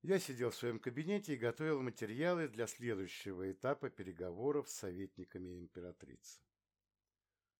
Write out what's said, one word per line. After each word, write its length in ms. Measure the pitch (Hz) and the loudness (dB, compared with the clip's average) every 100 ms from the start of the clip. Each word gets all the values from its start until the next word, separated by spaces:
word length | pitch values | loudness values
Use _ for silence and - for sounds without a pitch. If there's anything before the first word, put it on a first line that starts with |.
Я 180 | 147 190 | 6 4
сидел 300 | 175 127 123 | 4 2 2
в 40 | |
своем 240 | - 120 117 | 2 0 0
кабинете 560 | 127 123 156 202 202 | -2 -2 2 0 2
и 20 | 135 | 2
готовил 460 | 117 117 156 147 | 2 2 2 2
материалы 640 | 127 - 107 117 165 180 156 | 2 -2 -4 2 2 4 0
для 220 | 107 113 | 0 -2
следующего 840 | - 120 101 92 - 101 92 95 | 0 0 2 0 -4 -6 -2 -2
этапа 400 | 95 127 143 107 | 0 2 2 0
переговоров 800 | - 95 82 90 87 131 147 - | -4 -8 -4 -4 0 2 2 0
с 60 | |
советниками 840 | - 101 90 98 - 90 95 90 90 | -4 -4 -4 -6 -8 -10 -8 -8 -8
императрицы. 840 | 87 - 87 87 69 62 - - _ _ _ _ _ _ _ _ _ _ _ _ | -10 -10 -10 -10 -16 -16 -16 -18 _ _ _ _ _ _ _ _ _ _ _ _